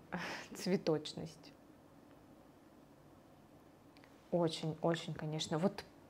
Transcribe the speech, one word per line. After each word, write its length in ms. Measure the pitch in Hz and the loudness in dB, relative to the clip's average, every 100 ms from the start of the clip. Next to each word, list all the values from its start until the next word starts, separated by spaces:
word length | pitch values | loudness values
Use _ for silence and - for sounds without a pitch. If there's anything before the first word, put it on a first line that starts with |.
| - | -8
<laughs> 440 | 175 - - - - | -6 -4 -6 -8 -4
цветочность. 1000 | - 190 - 156 151 - 165 - - - - - - - - - - - - - - - - - - - - - - - - - - - - - - | 2 2 4 2 0 -6 -10 -12 -20 -20 -20 -20 -20 -20 -20 -20 -20 -20 -20 -20 -20 -20 -20 -20 -20 -20 -20 -20 -20 -20 -20 -20 -20 -20 -20 -20 0
Очень, 440 | 175 165 - 160 156 | 2 4 2 -2 0
очень, 320 | 165 165 - | 2 2 -2
конечно. 440 | 151 151 156 - 160 | -6 -4 -4 0 2
Вот 260 | 190 - - - - | 2 2 -8 -16 -20